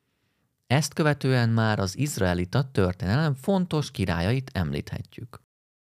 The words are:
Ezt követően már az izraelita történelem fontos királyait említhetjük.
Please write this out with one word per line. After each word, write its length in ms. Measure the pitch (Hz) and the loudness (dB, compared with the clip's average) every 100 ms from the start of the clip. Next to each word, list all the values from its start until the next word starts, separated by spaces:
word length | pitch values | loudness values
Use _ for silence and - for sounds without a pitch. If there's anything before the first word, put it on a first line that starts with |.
| _ _ _ _ _ _ _ | _ _ _ _ _ _ _
Ezt 260 | 135 151 | 0 2
követően 560 | - 151 143 135 131 117 | 0 0 2 2 2 4
már 300 | 113 110 104 | 2 2 2
az 180 | 98 - | -2 -2
izraelita 720 | 147 - 92 87 90 127 139 | -4 0 0 0 0 -2 0
történelem 640 | - 92 - 90 127 160 | 0 0 0 0 0 0
fontos 580 | 131 - 196 180 156 - | -2 0 0 0 -2 -4
királyait 580 | - 95 85 90 131 131 | -4 -2 0 0 0 -2
említhetjük. 920 | - 76 71 - - - - 117 - _ _ _ _ | -4 -2 -4 -6 -10 -10 -14 -16 -18 _ _ _ _